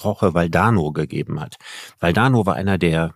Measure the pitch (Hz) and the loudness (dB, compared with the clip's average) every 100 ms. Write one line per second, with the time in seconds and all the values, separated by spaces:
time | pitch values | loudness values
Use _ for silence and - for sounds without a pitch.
0 | 104 101 98 82 85 85 107 107 76 76 | -6 0 0 2 0 2 2 2 0 -2
1 | 76 73 - 76 73 - - - - - | -4 -6 -6 -8 -10 -16 -20 -20 -20 -4
2 | 85 92 127 123 95 87 98 92 87 80 | 0 2 4 2 2 0 0 0 2 0
3 | 82 | -2